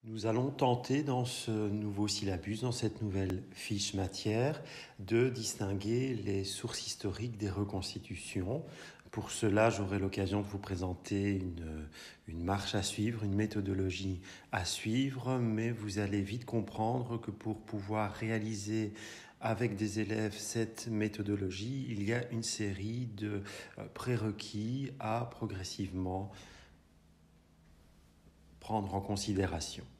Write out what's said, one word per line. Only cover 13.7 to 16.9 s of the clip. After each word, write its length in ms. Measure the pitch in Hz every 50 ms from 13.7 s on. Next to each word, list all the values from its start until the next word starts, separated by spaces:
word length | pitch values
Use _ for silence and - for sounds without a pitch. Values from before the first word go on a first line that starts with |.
| 98 95 95 95 87 90 95 95 92 90 - - - - - -
à 140 | - 98 92
suivre, 720 | - - - - 110 110 127 135 139 131 127 117 127 131 127
mais 320 | 120 117 110 107 113 117
vous 300 | 117 110 107 107 98 107
allez 200 | 104 95 104 104
vite 260 | 98 98 107 123 -
comprendre 680 | - - 117 104 - - - 110 113